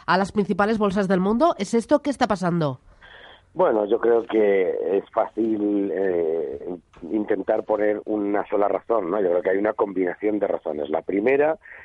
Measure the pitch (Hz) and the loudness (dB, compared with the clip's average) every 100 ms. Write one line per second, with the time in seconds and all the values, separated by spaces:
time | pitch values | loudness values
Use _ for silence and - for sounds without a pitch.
0 | - 180 196 214 196 202 202 220 208 190 | 0 0 2 0 0 0 0 0 0 0
1 | 190 196 190 233 330 - - 233 - 202 | 0 2 2 4 2 2 -2 -2 2 2
2 | 285 262 233 196 180 170 151 127 - - | 2 -2 0 0 0 0 0 -4 -12 -20
3 | - - - - _ - 180 110 104 110 | -20 -20 -20 -20 _ 0 2 2 2 2
4 | 117 117 113 110 104 98 87 - - 98 | 4 2 2 2 4 4 2 0 0 -2
5 | - 110 101 - 110 110 104 104 98 87 | 0 -2 -2 -2 -2 0 0 0 -2 -2
6 | 98 87 82 82 69 69 85 90 - - | -2 0 0 -2 -4 -8 -10 -12 -14 -16
7 | 85 107 104 101 95 110 107 107 104 104 | -6 -4 -2 -2 -2 -2 -2 0 0 -2
8 | - 107 101 101 95 104 101 95 - 117 | -4 -4 -2 -2 -2 -2 0 -2 -2 -2
9 | 85 104 92 87 92 95 107 107 104 92 | -2 -2 0 0 0 0 0 -2 -2 -2
10 | 90 85 104 104 101 82 85 76 71 80 | -4 -2 -4 -2 -2 -4 -6 -6 -4 -6
11 | - 98 113 139 151 160 - - | -4 -2 2 2 2 -2 -10 -20